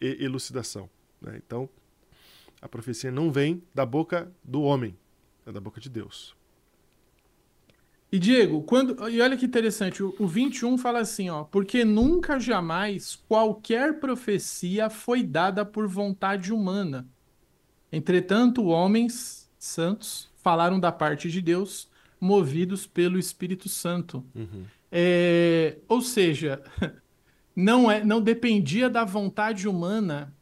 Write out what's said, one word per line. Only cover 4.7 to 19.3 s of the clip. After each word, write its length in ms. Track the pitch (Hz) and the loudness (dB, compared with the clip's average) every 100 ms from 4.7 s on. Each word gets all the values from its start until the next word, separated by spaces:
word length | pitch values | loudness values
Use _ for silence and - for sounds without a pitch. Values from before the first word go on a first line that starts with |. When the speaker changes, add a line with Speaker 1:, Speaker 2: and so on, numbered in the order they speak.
| 139 113 90 _ _ _ _ - | 0 -2 -10 _ _ _ _ -16
Speaker 1:
é 60 | |
da 100 | 104 | -14
boca 180 | 101 110 | -14 -16
de 100 | 135 | -12
Deus. 460 | 117 98 - - _ _ _ _ _ _ _ _ _ _ _ _ _ _ _ _ _ _ | -12 -12 -16 -20 _ _ _ _ _ _ _ _ _ _ _ _ _ _ _ _ _ _
Speaker 2:
E, 60 | 190 | 0
Diego, 460 | 185 254 190 151 | 4 6 6 2
quando, 460 | 151 247 262 - 214 | 2 2 2 -2 -4
e 120 | 233 | 2
olha 140 | 247 262 | 2 2
que 80 | 254 | 0
interessante, 560 | 247 226 - 190 - | 0 0 0 -4 -2
o, 140 | 196 - | -6 -2
o 80 | 202 | -2
vinte 340 | 175 269 - | 0 0 0
e 60 | 233 | -2
um 120 | 254 | 0
fala 220 | 247 240 | 0 -2
assim, 300 | 214 - 185 | -4 -4 -6
ó, 140 | 156 | -6
"Porque 420 | 151 196 196 247 233 | -2 -2 0 2 4
nunca 540 | 214 262 349 330 277 | 4 4 4 2 -2
jamais 760 | 220 208 165 165 208 196 - - _ | 0 -2 0 -2 -2 -4 -8 -16 _
qualquer 720 | 220 220 214 - 226 285 311 | 2 2 0 -2 0 0 -2
profecia 880 | 269 247 - 196 - - 180 202 220 | -4 -4 -2 -2 -2 -8 -4 -2 -2
foi 340 | 220 - 247 | -4 -2 0
dada 420 | 196 151 185 196 208 | 0 2 2 0 -4
por 220 | 214 214 | -4 -4
vontade 640 | 185 202 196 190 202 180 | -2 -4 -2 -2 -2 -2
humana. 540 | 226 185 196 185 135 127 _ _ _ _ _ _ _ _ | -2 -2 -2 -4 -6 -10 _ _ _ _ _ _ _ _
Entretanto, 760 | 160 151 180 180 202 247 247 190 | -6 2 2 4 4 4 4 2
homens 840 | 165 185 220 240 - - | 4 4 2 2 -4 -12